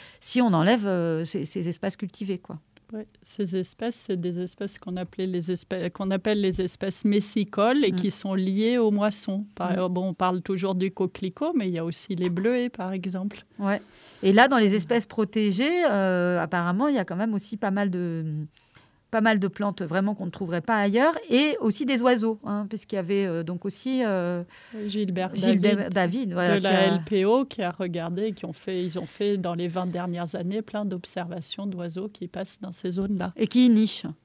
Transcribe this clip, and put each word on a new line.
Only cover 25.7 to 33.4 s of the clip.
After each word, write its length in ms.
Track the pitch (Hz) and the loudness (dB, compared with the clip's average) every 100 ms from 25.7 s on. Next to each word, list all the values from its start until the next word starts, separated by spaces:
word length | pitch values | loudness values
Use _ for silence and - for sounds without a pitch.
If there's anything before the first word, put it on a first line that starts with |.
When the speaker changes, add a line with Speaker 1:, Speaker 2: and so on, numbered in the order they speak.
| 208 180 | 2 2
Speaker 2:
David 40 | |
Speaker 1:
David, 400 | 185 180 220 220 | 2 2 0 -2
voilà, 200 | 175 175 | 0 2
Speaker 2:
de 40 | 196 | 4
Speaker 1:
qui 40 | |
Speaker 2:
la 160 | 196 190 | 4 4
Speaker 1:
a 20 | |
Speaker 2:
L 180 | 190 190 156 | 4 2 0
P 200 | 202 196 | 2 4
O 180 | 247 | 4
qui 180 | 262 - | 2 -2
a 100 | 285 | -4
regardé, 600 | - 185 170 165 175 220 | -4 -4 -4 -4 -4 -4
qui 140 | 190 175 | -4 -10
ont 80 | |
fait, 320 | - - 185 180 | -10 -6 -4 -4
ils 120 | 165 | -4
ont 60 | - | -8
fait 300 | - 208 202 | -4 0 0
dans 180 | 180 | -2
les 140 | 170 175 | -2 -2
vingt 180 | 175 180 | -2 -2
dernières 500 | 175 180 170 170 185 | -4 -4 -4 -4 -4
années 260 | 175 208 | -4 -4
plein 240 | 220 214 208 | -4 -4 -4
d'observations 800 | 180 - - 170 175 - - 202 | -6 -8 -8 -8 -8 -10 -8 -6
d'oiseaux 420 | 180 175 170 202 | -6 -6 -6 -8
qui 220 | 208 175 | -8 -10
passent 300 | 185 190 - | -8 -10 -10
dans 100 | 190 | -14
ces 200 | 175 185 | -8 -6
zones-là. 420 | 180 196 196 180 | -2 -2 -2 -4
Speaker 1:
Et 120 | - | -2